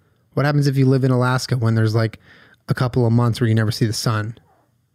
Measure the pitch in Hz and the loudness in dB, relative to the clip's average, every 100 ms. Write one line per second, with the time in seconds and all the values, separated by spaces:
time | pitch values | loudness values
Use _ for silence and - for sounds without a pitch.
0 | _ _ _ - 143 147 143 135 131 135 | _ _ _ -2 0 2 0 2 2 2
1 | 131 127 123 127 - 127 113 113 110 113 | 2 2 0 -2 -2 -2 0 2 0 0
2 | 113 - _ - _ _ - 139 127 127 | -2 -6 _ -20 _ _ -8 -2 -2 0
3 | 117 117 120 110 117 110 107 - 113 104 | 2 2 0 0 0 0 0 -2 -4 -2
4 | 127 107 107 - _ _ _ _ _ | -4 -4 -6 -12 _ _ _ _ _